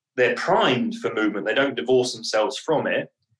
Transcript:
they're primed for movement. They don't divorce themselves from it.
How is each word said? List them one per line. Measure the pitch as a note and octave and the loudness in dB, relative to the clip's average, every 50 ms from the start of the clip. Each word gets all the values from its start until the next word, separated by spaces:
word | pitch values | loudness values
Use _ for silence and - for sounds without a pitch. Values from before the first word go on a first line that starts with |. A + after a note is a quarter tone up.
| _ _ - | _ _ -2
they're | B2+ B2 A#2 - | 0 2 2 2
primed | - - D#3 F#3 A3 G#3+ D#3 B2+ A#2+ A#2 G#2 G2+ | 0 0 2 2 4 4 2 2 0 0 -2 -4
for | - - A2+ F2 | -4 -6 -4 -2
movement. | G#2+ A2 G#2 G2 G2+ G2 | 0 0 0 0 -2 -2
They | G#2+ A2 | -2 0
don't | C3 C#3 C#3 B2 | 0 0 0 -2
divorce | A#2 A2+ B2 C3 B2+ B2 - - | -4 0 2 4 4 2 2 -4
themselves | A2+ A2+ - - G#2+ G#2+ G#2 - - | -8 -6 -2 0 0 0 0 -2 -6
from | - - D#3 C3+ A#2+ | -2 -2 0 0 0
it. | F#2 F2+ C3 D#3 - _ _ _ _ _ | 0 -2 -2 -4 -6 _ _ _ _ _